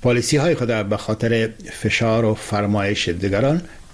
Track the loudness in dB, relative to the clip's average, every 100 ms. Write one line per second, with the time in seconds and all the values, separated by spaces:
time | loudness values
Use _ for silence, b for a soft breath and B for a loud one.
0 | 0 2 2 2 2 0 0 0 0 -4
1 | -2 -2 2 2 0 -4 -16 -4 -2 0
2 | 2 2 2 0 -2 -2 0 2 0 -2
3 | -2 -2 0 2 2 2 -2 B B